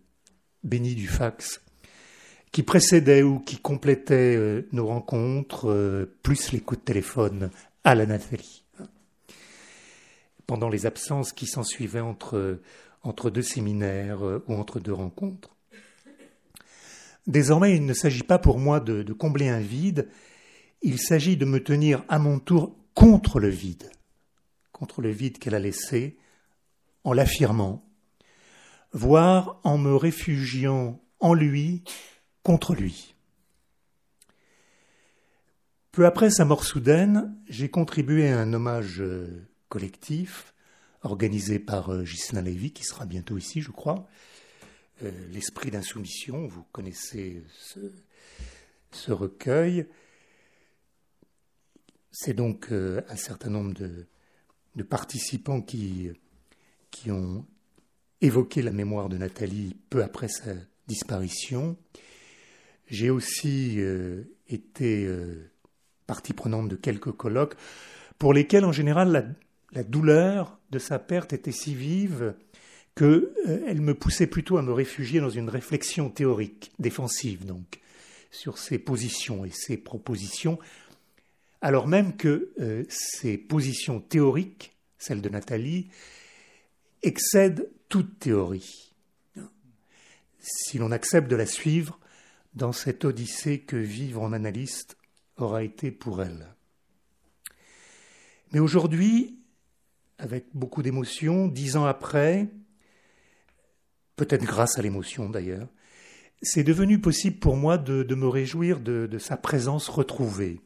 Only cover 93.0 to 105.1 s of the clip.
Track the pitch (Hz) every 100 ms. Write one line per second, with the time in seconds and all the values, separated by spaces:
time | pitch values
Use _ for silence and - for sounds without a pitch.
93 | 143 113 113 - 147 143 - 120 107 107
94 | 139 113 110 113 107 104 135 - - -
95 | _ _ _ - 113 110 107 - 135 -
96 | 117 95 92 82 80 _ _ _ _ _
97 | _ _ _ _ - _ _ _ _ _
98 | _ _ _ _ _ 151 156 170 160 165
99 | 208 226 254 - _ _ _ _ _ _
100 | _ - 120 123 - 139 127 - 131 131
101 | 120 - 156 185 185 131 139 151 143 135
102 | - 147 156 190 208 - - _ _ _
103 | _ _ _ _ _ _ _ _ _ _
104 | _ - 143 131 113 101 117 - 104 98
105 | 87